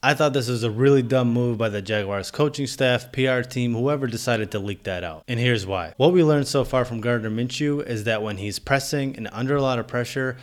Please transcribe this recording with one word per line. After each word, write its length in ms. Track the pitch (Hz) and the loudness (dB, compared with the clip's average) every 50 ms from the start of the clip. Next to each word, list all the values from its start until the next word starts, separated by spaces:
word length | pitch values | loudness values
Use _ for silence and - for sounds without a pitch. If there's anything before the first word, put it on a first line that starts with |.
| - | 4
I 100 | 131 151 | 2 2
thought 200 | 143 156 147 131 | 4 2 2 2
this 120 | 139 120 | 2 0
was 160 | 117 123 117 110 | 0 -2 0 0
a 80 | 117 | -2
really 320 | 107 110 131 139 143 139 127 | 0 4 6 6 6 6 4
dumb 300 | 117 131 131 123 120 117 | 4 2 2 4 4 2
move 260 | 120 123 120 120 107 | 2 2 0 0 0
by 100 | 113 110 | 0 0
the 140 | 101 104 95 | 0 -2 -2
Jaguars 480 | 104 110 104 101 98 101 98 95 - | 0 -2 -2 0 -2 -4 -4 -4 -6
coaching 380 | - - 147 147 147 - 143 127 | -2 0 0 0 0 -2 -6 -6
staff, 420 | - - 135 127 123 117 - - | -2 0 2 2 2 2 0 -4
P 160 | - - 131 | -2 0 0
R 160 | 131 131 127 120 | 2 2 0 -2
team, 320 | 127 - 127 123 120 117 | -2 -2 -2 0 0 0
whoever 320 | 113 120 139 147 143 135 | 0 0 0 0 0 -2
decided 460 | 123 113 110 - - 120 113 107 98 - | -4 -4 -4 -2 0 0 0 0 -2 -4
to 80 | 107 | -6
leak 240 | 98 101 101 92 - | -4 -4 -8 -6 -6
that 180 | 101 92 90 90 | -6 -6 -4 -6
out. 220 | 85 80 78 - | -8 -10 -12 -8
And 140 | - 123 117 | -6 -2 0
here's 260 | 120 123 120 110 95 | 2 2 2 2 0
why. 280 | 92 98 92 85 78 - | -2 -4 -4 -4 -6 0
What 160 | - 127 160 180 | 4 4 6 6
we 100 | 185 165 | 6 6
learned 240 | 151 151 147 139 | 6 4 2 2
so 160 | 135 - 143 127 | 0 0 0 0
far 220 | 127 - 131 123 | 2 0 0 0
from 160 | - 120 117 | 0 -4 -4
Gardner 300 | 104 120 120 117 107 110 | -2 0 0 0 -2 -4
Minshew 540 | 107 113 123 127 127 - 151 147 147 143 147 | -4 -2 -4 -4 -2 -2 -2 -2 -2 -2 -4
is 200 | - 120 110 104 | -4 -6 -4 -2
that 180 | 117 113 107 107 | -2 -2 -2 -2
when 140 | 107 104 | -4 -6
he's 240 | 95 98 104 98 - | -6 -6 -6 -6 -8
pressing 560 | - - 139 139 139 - - 147 139 135 135 | -2 0 0 0 0 -2 -2 -2 -2 -2 -4
and 120 | 120 113 104 - | -6 -10 -10 -6
under 240 | 107 123 131 143 | -4 -2 0 0
a 60 | 143 135 | 0 2
lot 180 | 131 127 117 | 0 0 -2
of 80 | 113 - | -4 -4
pressure, 480 | - 123 120 113 - 139 131 131 127 127 | -4 -4 -4 -4 -4 -4 -4 -4 -6 -8